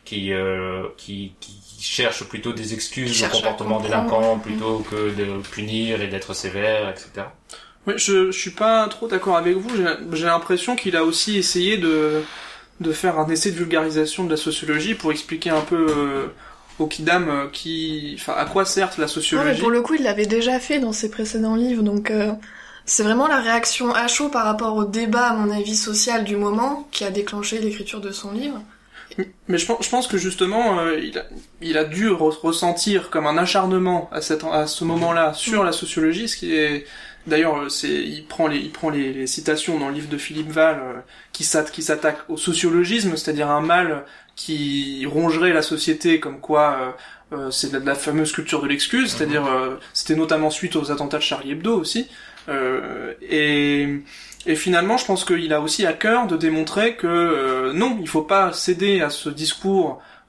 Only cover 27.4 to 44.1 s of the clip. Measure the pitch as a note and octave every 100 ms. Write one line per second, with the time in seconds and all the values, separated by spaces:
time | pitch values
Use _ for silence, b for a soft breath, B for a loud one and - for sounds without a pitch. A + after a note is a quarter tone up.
27.4 | G#3 A3 A3 G#3 G3+ A3 G3 G3 G3 G#3
28.4 | C#4+ B3+ G#3+ B B B B - F#3+ -
29.4 | - F3 E3 A3+ - B3 B3 G3+ F3+ F#3
30.4 | F#3 G#3+ A#3 F#3 E3 D#3 D#3 D3+ - -
31.4 | - - E3 D#3 D#3 E3+ A3 F3 D#3 D#3
32.4 | E3 E3 F3 E3+ - G3 - D#3+ D3+ D#3
33.4 | F3+ G3 F#3 F#3 F#3 F3 E3+ - - D#3
34.4 | D#3+ D#3 D3+ - E3 E3 E3+ E3+ D#3+ -
35.4 | - G#3+ F#3+ D#3 F3 - D#3+ E3+ A3+ -
36.4 | F3 D#3+ D3+ D3 C#3+ B B B - D#3
37.4 | E3 D3 C#3+ - D3 D3 - D3+ D3+ -
38.4 | D#3+ D3 D3+ - D#3+ D3 C3+ C3+ C3 -
39.4 | D#3 D#3 - D#3 C#3 C#3+ D3 D3 - D#3
40.4 | D#3 D#3 D#3+ D3 C3 A#2+ - B B -
41.4 | D#3 - D3+ - D#3 D3+ D#3 D3+ - D3+
42.4 | - D#3+ F3 E3+ F3 A#3 G3 D#3 D#3 D3+
43.4 | D3 D3 D#3 F3 F3 D3 C#3+